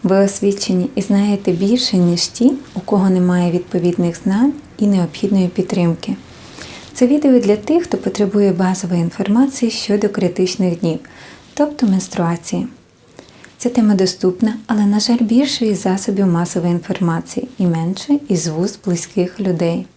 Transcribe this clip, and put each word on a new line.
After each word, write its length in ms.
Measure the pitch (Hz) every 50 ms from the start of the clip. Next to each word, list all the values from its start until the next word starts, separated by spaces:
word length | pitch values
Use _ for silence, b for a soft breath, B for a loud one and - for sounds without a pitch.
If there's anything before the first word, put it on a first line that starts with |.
| -
ви 140 | 190 190 196
освічені 720 | 196 196 - - - 202 202 202 - - 190 180 180 - -
і 60 | -
знаєте 500 | 196 - 208 196 202 208 202 196 202 -
більше, 460 | 180 170 196 196 233 247 - - - 185
ніж 300 | 180 175 170 170 - -
ті, 240 | - - 233 262 285 262 - - -
у 40 | 190
кого 300 | 175 - 214 202 185 190
немає 420 | 185 185 180 180 180 180 175 175
відповідних 680 | 170 180 180 - - 180 165 175 175 - 175 170 170 - -
знань 300 | - 190 208 247 285 285 - - - - -
і 100 | 214 208
необхідної 600 | 202 185 175 160 - - - 190 202 190 185 180
підтримки. 680 | 180 - 180 - - 190 175 170 165 170 - - 196 - - B B B B B B B B B B B B B B
Це 140 | - 254 240
відео 320 | 285 294 294 285 254 247
для 160 | 202 196 208
тих, 280 | 214 - - 302 339 349
хто 140 | - - -
потребує 560 | - 196 190 - 208 190 202 208 202 196 190
базової 480 | 175 190 185 185 180 - 175 180 175
інформації 680 | 170 170 - - 196 202 202 233 269 277 262 - 247 226
щодо 380 | - - - - 202 208 214 208
критичних 680 | 208 - 190 175 175 - 185 185 - - 196 180 170 170
днів, 200 | - 170 160 - B B B B B B B B B B B
тобто 340 | - 294 302 294 294 262 208
менструації. 800 | 190 190 190 - - - 175 165 170 170 165 - - 175 196 247 - - _ _ _ _ _ - B B B B B B B B B B
Ця 120 | - 247
тема 260 | 247 247 220 208 208
доступна, 640 | 185 185 185 185 - - 185 180 185 - 214 226 - - -
але, 180 | 233 208 208
на 140 | 202 202 214
жаль, 220 | 208 - 240 233
більше 440 | 240 208 226 240 294 277 - - 240
із 160 | 214 208 180
засобів 460 | - 202 185 196 - - 196 196 196 190
масової 440 | 170 170 175 175 - 185 165 175
інформації 760 | 175 175 170 - 180 - 190 170 165 165 - - - 240 254 254 - -
і 100 | 190 175
менше 520 | 165 165 165 170 190 - - - 285 285 285 -
із 200 | 196 170 156 170
вуст 320 | 156 160 180 196 - - -
близьких 540 | 190 175 170 - - - 220 180 180 - -
людей. 460 | 202 185 175 165 175 170 170 180 185 - _